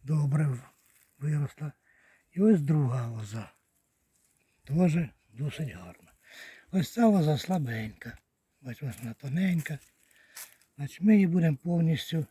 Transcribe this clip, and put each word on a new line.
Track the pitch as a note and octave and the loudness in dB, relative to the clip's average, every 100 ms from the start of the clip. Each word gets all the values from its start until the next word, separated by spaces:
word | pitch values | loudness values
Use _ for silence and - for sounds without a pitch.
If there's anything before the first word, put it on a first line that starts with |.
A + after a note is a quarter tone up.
добре | C3 D3+ C#3+ D3+ D3+ | -2 -2 0 0 0
в-, | B2 - _ _ _ _ _ | -4 -10 _ _ _ _ _
виросла. | C#3+ D3 C#3 - D3+ - _ _ _ _ _ | -4 -2 -4 -6 -12 -12 _ _ _ _ _
І | F3 | 2
ось | G#3 G3 | 4 4
друга | C#3+ D#3 C3+ B2+ A#2 | 4 2 2 -2 -6
лоза, | A2+ G#2 A2 G2+ _ _ _ _ _ _ _ _ _ _ _ | -8 -10 -12 -12 _ _ _ _ _ _ _ _ _ _ _
теж | - D3 F3+ D#3+ D3+ _ _ A2 | -4 2 2 2 -2 _ _ -10
досить | D3 - D3 | -10 -8 -10
гарна. | F#2+ F2 F2+ _ _ _ - - - _ | -10 -18 -20 _ _ _ -20 -20 -20 _
Ось | F#3+ D#3 | -2 -2
ця | A3+ A#3 | 4 6
лоза | G3 D3+ D3 | 6 4 2
слабенька, | - F#3 B2+ A2 A2 - - - _ _ _ _ | 0 -2 -2 -4 -6 -10 -16 -18 _ _ _ _
ось | C3 A#2 | -14 -10
вона | C#3 A2 A#2 | -10 -10 -12
тоненька. | A2 C#3 D#3 F#3+ F3 - D3+ _ _ _ _ _ - - _ _ - | -10 -6 -2 0 0 -2 -10 _ _ _ _ _ -20 -20 _ _ -12
Значить, | C#3+ - | -12 -2
ми | G3+ | 4
її | G#3+ F#3 | 4 4
будемо | F3+ E3 D3 | 2 2 0
повністю | E3+ E3+ E3 D#3 - D#3+ D#3 | -2 0 0 0 -2 -6 -6